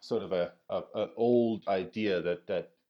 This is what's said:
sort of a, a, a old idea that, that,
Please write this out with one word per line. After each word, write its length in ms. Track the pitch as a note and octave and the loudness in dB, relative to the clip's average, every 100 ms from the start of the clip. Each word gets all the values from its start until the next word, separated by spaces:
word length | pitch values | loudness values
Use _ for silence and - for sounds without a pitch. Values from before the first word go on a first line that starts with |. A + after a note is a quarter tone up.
sort 200 | - A2+ | -4 -4
of 100 | F#2+ | 0
a, 180 | F2+ F2 - - | -2 -2 -6 -8
a, 120 | G2 - | -8 -6
a 140 | G#2+ G#2 - | -6 -4 0
old 520 | A#2+ A#2+ A#2 G#2+ - | 4 4 4 0 -2
idea 540 | G2 F2+ A2 G#2+ F2+ | -2 -2 -2 0 0
that, 240 | E2+ F2 - | 0 -4 -4
that, 240 | F#2 - _ | -4 -4 _